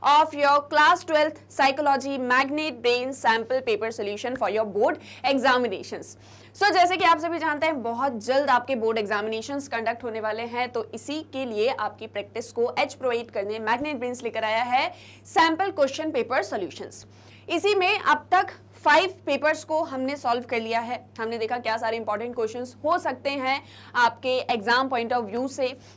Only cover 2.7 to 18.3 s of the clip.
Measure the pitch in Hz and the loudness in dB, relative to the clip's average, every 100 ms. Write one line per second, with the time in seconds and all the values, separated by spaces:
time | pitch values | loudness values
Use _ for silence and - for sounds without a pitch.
2.7 | 247 240 247 254 262 233 226 226 262 220 | -2 0 0 -2 -2 0 0 0 -2 0
3.7 | 208 226 220 208 208 247 262 202 214 220 | -2 -2 -4 -6 -6 -6 -2 -2 0 -2
4.7 | 196 269 - - - 262 277 254 247 240 | 2 2 0 -8 -4 0 2 2 2 0
5.7 | 185 - 180 - - - - - - 403 | -4 -8 -12 -12 -18 -20 -20 -20 0 2
6.7 | 359 349 359 339 330 330 339 311 294 320 | 6 4 4 4 4 2 -2 -2 0 0
7.7 | 294 226 233 277 233 220 269 285 247 240 | 0 -2 -2 -2 -2 0 2 4 4 2
8.7 | 254 220 226 202 208 214 220 220 285 277 | 0 0 0 0 -2 -2 -4 -4 -6 -4
9.7 | 233 226 240 247 220 214 214 233 240 247 | -4 -2 -2 -6 -4 -4 -4 -4 -4 -4
10.7 | 240 220 226 - 302 302 262 254 208 233 | -4 -6 -8 -8 -8 -6 -6 -4 0 0
11.7 | 220 208 - 220 202 202 226 233 240 240 | 0 -4 -8 -10 -10 -8 -10 -8 -2 -2
12.7 | 240 285 - 254 233 233 - 202 220 220 | 0 -4 -4 -4 -2 -4 -6 -4 -4 -2
13.7 | 247 302 269 247 247 233 226 220 220 247 | -2 -2 -6 -6 -6 -6 -4 -2 -2 0
14.7 | 247 320 - - - - - 330 320 392 | 0 -2 -6 -18 -20 -4 2 2 2 -2
15.7 | 392 277 - 311 262 226 262 - 240 170 | 0 0 0 -4 -2 -2 -2 -2 -4 -6
16.7 | - - - - - - - - 330 403 | -10 -14 -16 -20 -20 -20 -18 -6 0 2
17.7 | 403 359 415 - 294 - | 4 2 2 2 0 2